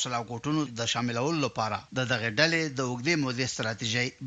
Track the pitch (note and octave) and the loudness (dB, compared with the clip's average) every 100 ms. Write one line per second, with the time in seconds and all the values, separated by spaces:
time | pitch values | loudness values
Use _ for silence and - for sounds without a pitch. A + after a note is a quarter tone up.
0 | C3 A#2+ A2 A#2 C#3+ D#3 C3+ A#2 A2+ A#2+ | -2 -2 -4 -4 -2 0 0 -2 -2 0
1 | A#2+ A#2 C#3+ E3 B2+ - A2 G2+ - C3 | 0 2 2 2 0 0 0 -2 -4 -2
2 | B2 A#2+ A2+ G#2+ E3 E3 D#3 C3 B2+ B2 | 0 2 0 4 4 4 0 -2 -2 0
3 | C3+ E3 C3 B2 B2+ - A2+ G#2+ A2+ A#2+ | 2 2 2 0 -2 -2 -4 -2 0 0
4 | B2+ - | 0 -2